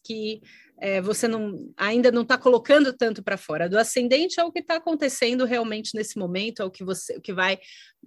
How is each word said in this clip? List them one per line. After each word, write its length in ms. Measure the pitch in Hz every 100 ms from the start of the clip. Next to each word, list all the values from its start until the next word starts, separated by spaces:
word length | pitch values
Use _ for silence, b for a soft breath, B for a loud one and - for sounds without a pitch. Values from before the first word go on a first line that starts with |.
que, 380 | - 220 214 220 b b b -
é, 200 | 196 196
você 260 | 190 208 233
não, 460 | 220 208 180 - -
ainda 340 | 202 233 240
não 120 | 233
tá 140 | 240 254
colocando 540 | 262 240 233 294 269
tanto 300 | 254 233 214
pra 140 | 196 196
fora. 320 | - 156 175
Do 100 | 202
ascendente 600 | 233 - 240 262 359 349
é 60 |
o 80 | 339
que 100 | 339
tá 140 | 339 330
acontecendo 680 | 339 320 285 262 233 254
realmente 500 | 254 247 226 214 214
nesse 240 | 214 214 214
momento, 440 | 180 180 220 226
é 20 |
o 60 | 190
que 140 | -
você, 320 | 185 185 - -
o 40 |
que 120 | -
vai, 260 | 185 185 185 b b b b